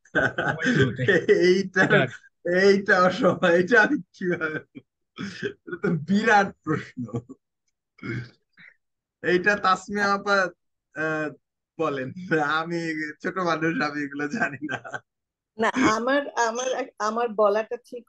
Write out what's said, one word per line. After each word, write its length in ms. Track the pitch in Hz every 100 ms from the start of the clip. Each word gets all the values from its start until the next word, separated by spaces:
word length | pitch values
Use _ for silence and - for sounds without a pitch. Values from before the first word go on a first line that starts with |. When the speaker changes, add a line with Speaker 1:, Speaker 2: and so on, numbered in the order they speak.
| _
Speaker 1:
সময়গুলোতে। 960 | 151 131 - 139 151 254 233 135 - 127 175 - 190
Speaker 2:
এইটা, 400 | 175 185 190 190
Speaker 1:
এটা 180 | 190 208 131 - - _ 170 180
Speaker 2:
এইটা 420 | 196 196 196 190
অসময়, 520 | 185 190 185 139 180 175
এটা 240 | 180 233
আমি 140 | 208 285 -
কিভাবে, 480 | - 180 165 156 151 - 139 - _ _ - 98 -
এটা 340 | 135 - - 175
তো 60 | 185 165
বিরাট 520 | 143 202 226 208 185 -
প্রশ্ন। 400 | 156 143 - - 110 120 - - _ _ _ _ _ _ - 120 - _ _ _ - _ _ _ _ _
এইটা 340 | 160 180 190 208
তাসমিয়া 580 | 190 185 - 202 202
আপা, 220 | 196 202 196 180 - _ _ _
আহ, 340 | 147 156 156 151 - _ _ _ -
বলেন, 300 | 156 139 131 180 180 156 147
আমি 320 | 156 165 170 165 156 156 -
ছোট 160 | 185 190
মানুষ, 340 | 175 156 160 170
আমি 220 | 147 147
এগুলো 260 | 143 143 147
জানি 300 | - 160 139 147
না। 140 | 127 127 123 _ _ _ _ _ 214
Speaker 3:
না, 100 | 220 254 214
আমার, 360 | 220 247 285 277
আমার 400 | - 226 233 262
এক-, 220 | 254 269 -
আমার 300 | 214 226 240
বলাটা 480 | 208 208 208 220 240
ঠিক 280 | - 240